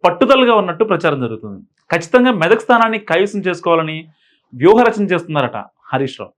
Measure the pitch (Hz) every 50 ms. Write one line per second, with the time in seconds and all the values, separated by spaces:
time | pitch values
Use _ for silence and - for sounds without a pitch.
0 | - - 175 254 269 233 269 262 254 240 233 214 196 180 170 160 220 214 196 165
1 | - 165 147 139 127 117 113 107 107 107 101 92 - _ _ _ _ _ - 175
2 | 170 - - 247 247 254 240 190 160 170 214 226 - - 247 233 226 226 220 220
3 | 214 - 165 170 196 202 202 202 175 185 180 165 - 175 170 165 160 156 156 156
4 | 160 160 _ _ _ _ _ _ _ _ - 123 127 175 214 233 247 226 220 214
5 | 202 185 185 170 170 - 156 147 131 120 - 110 101 - _ _ _ - - 131
6 | 139 135 - - 107 - _